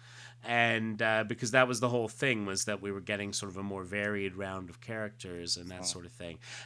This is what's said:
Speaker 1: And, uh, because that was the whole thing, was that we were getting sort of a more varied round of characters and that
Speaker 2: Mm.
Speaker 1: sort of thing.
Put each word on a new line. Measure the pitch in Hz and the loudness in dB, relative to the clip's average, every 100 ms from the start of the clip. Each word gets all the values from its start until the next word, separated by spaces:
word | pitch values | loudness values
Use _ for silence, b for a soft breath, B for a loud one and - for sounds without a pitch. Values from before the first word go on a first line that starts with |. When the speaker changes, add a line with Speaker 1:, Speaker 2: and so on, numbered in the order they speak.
| b b b b | b b b b
Speaker 1:
And, | 117 120 117 113 113 110 | 0 4 6 4 0 2
uh, | 113 110 107 | 4 4 2
because | 110 117 | -2 4
that | 127 127 | 6 6
was | 117 | 4
the | 123 | 2
whole | 123 110 | 2 0
thing, | - 139 113 101 | 0 2 2 0
was | 95 - | 0 0
that | 101 | -2
we | 101 | -2
were | 98 | -4
getting | 90 104 101 | -2 -2 -2
sort | 98 101 | -4 -4
of | 92 | -4
a | |
more | 101 98 | -4 -4
varied | 90 101 104 104 98 90 | -4 -2 0 0 -2 -4
round | 98 95 92 | -6 -6 -8
of | 85 | -12
characters | - 110 107 - 95 87 85 87 | -8 -6 -6 -8 -10 -8 -4 -4
and | 87 | -6
that | 92 | -6
Speaker 2:
Mm. | 90 | -6
Speaker 1:
sort | 90 87 | -6 -10
of | |
thing. | - 85 82 B B | -12 -12 -12 B B